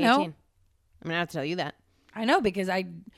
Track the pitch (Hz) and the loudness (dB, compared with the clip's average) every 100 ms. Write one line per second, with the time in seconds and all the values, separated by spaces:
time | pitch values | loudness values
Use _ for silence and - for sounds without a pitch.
0 | 233 269 170 151 _ _ _ _ _ _ | 4 4 2 -8 _ _ _ _ _ _
1 | 165 165 170 160 143 180 147 - _ _ | -6 -4 -4 -4 -4 -4 -6 -10 _ _
2 | _ 214 226 330 214 185 185 185 185 165 | _ -4 2 4 2 0 -2 -2 -4 -10
3 | - | -18